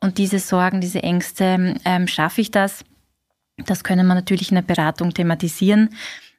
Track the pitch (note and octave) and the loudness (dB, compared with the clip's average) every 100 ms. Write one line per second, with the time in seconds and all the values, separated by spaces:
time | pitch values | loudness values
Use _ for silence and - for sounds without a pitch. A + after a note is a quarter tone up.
0 | G3 F#3 G3 G3 - F#3 F3+ F#3 F3+ F#3+ | -4 0 0 -2 0 0 2 0 -2 -4
1 | E3+ F3 - - F#3+ F#3 F3+ - F3+ F3+ | -2 -2 -2 -2 0 2 0 -2 -2 0
2 | F3+ - D#3+ - G#3+ G#3 G3 - - _ | -2 -2 -2 -2 0 0 0 -2 -20 _
3 | _ _ _ _ _ - - F#3 - F#3 | _ _ _ _ _ -10 -6 -4 0 2
4 | F#3 F3+ F3+ F#3 F#3 F#3 F3+ F3 D#3 - | 4 2 0 -2 2 0 0 0 0 0
5 | E3+ E3 E3+ E3 E3+ - F#3+ G#3 A3 A3 | -2 0 0 0 -2 0 2 4 4 0
6 | - - - | -16 -16 -20